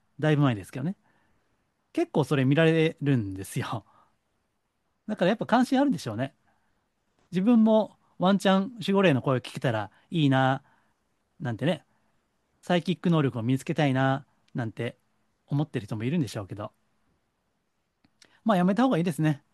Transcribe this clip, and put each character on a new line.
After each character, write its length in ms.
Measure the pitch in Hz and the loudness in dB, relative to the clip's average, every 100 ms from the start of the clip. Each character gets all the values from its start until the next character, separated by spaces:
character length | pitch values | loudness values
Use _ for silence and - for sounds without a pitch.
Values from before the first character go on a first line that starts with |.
| _ - | _ -4
だ 100 | 156 | 0
い 60 | 147 | 2
ぶ 60 | |
前 120 | 143 | 2
で 100 | 107 | 0
す 60 | 90 | -8
け 80 | 131 | -8
ど 60 | |
ね。 120 | 151 202 _ _ _ _ _ _ _ _ _ | -8 -8 _ _ _ _ _ _ _ _ _
結 200 | - 339 | -6 -2
構 120 | 165 | -2
そ 120 | 139 143 | 0 0
れ 80 | |
見 100 | 131 | 2
ら 100 | 147 | 4
れ 320 | 160 165 160 - | 4 2 0 -2
る 140 | 143 131 | -2 0
ん 180 | 98 | -2
で 100 | 95 | -8
す 140 | 95 - | -10 -8
よ。 260 | - 117 - _ _ _ _ _ _ _ _ _ _ _ - | -8 -10 -14 _ _ _ _ _ _ _ _ _ _ _ -12
だ 80 | 214 | -2
か 80 | |
ら 60 | 180 | 0
や 40 | |
っ 20 | 220 | 0
ぱ 80 | 151 | 2
関 200 | 240 240 | 2 2
心 140 | 262 | 2
あ 40 | |
る 60 | 285 | 0
ん 20 | |
で 60 | 175 | -2
し 100 | 120 | -6
ょ 60 | |
う 20 | 107 | -6
ね。 200 | - - _ _ _ _ _ _ _ _ _ | -6 -8 _ _ _ _ _ _ _ _ _
自 100 | 175 | -2
分 220 | 208 233 | 4 4
も 340 | 220 220 202 - _ - | 6 4 0 -8 _ -2
ワ 140 | 180 | 2
ン 60 | 196 | 2
チ 100 | 196 | 4
ャ 120 | 190 | 2
ン 140 | 196 | 0
守 180 | 233 185 | -6 -2
護 100 | 196 | 2
霊 100 | 185 | 4
の 100 | 127 | 4
声 160 | 143 123 | 2 -2
を 20 | |
聞 120 | - | -4
け 60 | - | -6
た 140 | 135 | -4
ら 180 | 110 101 - _ | -4 -6 -14 _
い 160 | 175 143 | 0 2
い 40 | |
な、 320 | 131 131 135 - _ _ _ _ _ _ _ | 4 2 0 -6 _ _ _ _ _ _ _
な 120 | 120 | -8
ん 40 | 113 | -4
て 100 | 147 | -4
ね、 180 | 156 - _ _ _ _ _ _ _ | -4 -10 _ _ _ _ _ _ _
サ 140 | - 180 | -2 -2
イ 60 | |
キ 80 | 170 | -2
ッ 80 | 170 | -4
ク 100 | 175 | 0
能 120 | 165 | 2
力 180 | 139 117 | 0 -2
を 20 | |
身 120 | 113 | -2
に 40 | 131 | -2
つ 60 | |
け 100 | - | -2
た 120 | 160 143 | -2 0
い 60 | |
な、 320 | 131 135 139 - _ _ | 2 0 -2 -6 _ _
な 120 | 143 113 | -8 -8
ん 60 | |
て 260 | - 117 - _ _ _ _ _ | -8 -10 -10 _ _ _ _ _
思 180 | 143 | -4
っ 40 | 156 | -4
て 120 | 127 | -6
る 60 | 101 | -8
人 100 | 107 | -6
も 80 | |
い 60 | 120 | -4
る 80 | 170 | -4
ん 20 | |
で 80 | 113 | -4
し 100 | 117 | -6
ょ 40 | |
う 40 | 95 | -12
け 80 | |
ど。 160 | 95 104 - _ _ _ _ _ _ _ _ _ _ _ _ _ _ _ _ | -12 -14 -16 _ _ _ _ _ _ _ _ _ _ _ _ _ _ _ _
ま 100 | 226 | 0
あ、 20 | 185 | 2
や 80 | |
め 100 | 180 | 2
た 80 | 202 | 2
方 80 | 262 | 2
が 80 | 170 | 2
い 40 | |
い 20 | |
で 80 | 175 | -2
す 100 | 156 | 0
ね。 200 | 156 139 _ | -2 -2 _